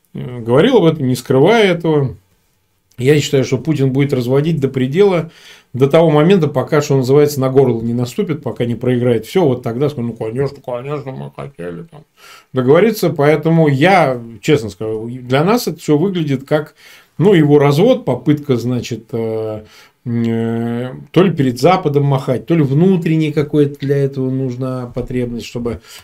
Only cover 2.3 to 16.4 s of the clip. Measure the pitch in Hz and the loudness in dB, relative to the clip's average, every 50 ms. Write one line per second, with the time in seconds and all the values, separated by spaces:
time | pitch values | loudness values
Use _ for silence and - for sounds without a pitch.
2.3 | _ _ _ _ _ _ _ _ _ _ _ _ _ - 120 135 156 147 - - | _ _ _ _ _ _ _ _ _ _ _ _ _ -2 2 2 2 2 2 0
3.3 | - 135 127 - 135 - - 160 151 131 135 135 123 139 143 143 143 127 120 120 | 0 0 0 0 -2 -4 -2 -2 -2 0 0 0 2 0 0 0 0 -2 -2 0
4.3 | 131 139 147 170 175 139 - - - - 135 131 139 180 202 202 185 165 165 170 | 0 0 0 0 0 0 -2 -2 -2 -2 -2 0 2 2 2 2 2 0 -2 -6
5.3 | - - - - - - _ _ - 123 139 139 139 160 170 160 151 147 151 180 | -10 -20 -20 -20 -20 -20 _ _ -2 0 2 4 4 4 4 4 4 4 4 4
6.3 | 202 185 156 131 - 131 117 - 165 147 147 - 139 135 127 120 135 147 147 143 | 4 4 2 0 -2 -2 -2 0 0 0 0 2 0 0 2 4 4 4 4 2
7.3 | - 131 131 131 131 135 139 123 120 113 117 117 117 120 123 120 - - 202 175 | 2 -2 -2 0 2 2 2 2 2 -2 -2 -4 -4 -4 -4 -4 -4 -6 -4 -4
8.3 | 147 - - 120 107 - 120 117 117 107 - 120 127 120 123 123 117 113 110 - | -4 -6 -6 -8 -6 -4 -4 -4 -4 -4 -2 -2 0 0 2 0 0 0 -2 -2
9.3 | - 190 175 139 123 123 - 120 113 123 147 131 - - 117 117 110 - 113 110 | 0 0 2 2 0 0 -4 -6 -4 -2 -4 -4 -4 -4 -8 -8 -8 -8 -8 -8
10.3 | 113 127 139 135 139 - - - 123 120 127 143 151 147 127 135 131 139 143 139 | -4 -4 -4 -6 -6 -10 -10 -10 -8 -8 -8 -8 -8 -8 -10 -10 -12 -12 -14 -14
11.3 | - - 139 139 - - - - - - 170 165 - 151 - _ _ _ - - | -14 -14 -16 -14 -14 -12 -12 -12 -12 -12 -16 -18 -20 -20 -20 _ _ _ -20 -20
12.3 | - - _ _ - 131 123 127 147 175 202 226 214 - - 170 165 156 139 147 | -20 -20 _ _ -4 -2 2 4 4 4 4 2 0 0 -2 -2 0 2 2 2
13.3 | 156 151 156 160 165 165 160 147 139 131 147 185 196 180 156 135 127 120 117 117 | 2 2 2 2 2 4 4 2 2 2 2 4 4 4 2 2 0 -4 -8 -14
14.3 | 117 101 - - 151 113 117 104 - - 110 110 110 110 113 117 123 127 123 123 | -18 -8 -2 0 0 0 0 -4 -10 -8 -8 -6 -6 -6 -8 -10 -12 -10 -6 -2
15.3 | 131 139 156 190 226 240 - 208 160 - - - 151 147 170 202 185 180 156 147 | 0 0 2 2 0 0 -2 -4 -8 -6 -2 0 0 2 2 0 -2 -2 -2 -2
16.3 | 135 120 | -2 -4